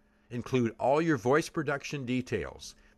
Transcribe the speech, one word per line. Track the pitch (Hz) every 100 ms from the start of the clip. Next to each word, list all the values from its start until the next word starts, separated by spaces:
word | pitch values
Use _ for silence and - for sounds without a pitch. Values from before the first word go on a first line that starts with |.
| _ _ -
Include | 120 110 131 117 -
all | 117 147
your | 165 143
voice | 117 147 165
production | - 143 139 - 147 123
details, | 127 120 107 67 - - - _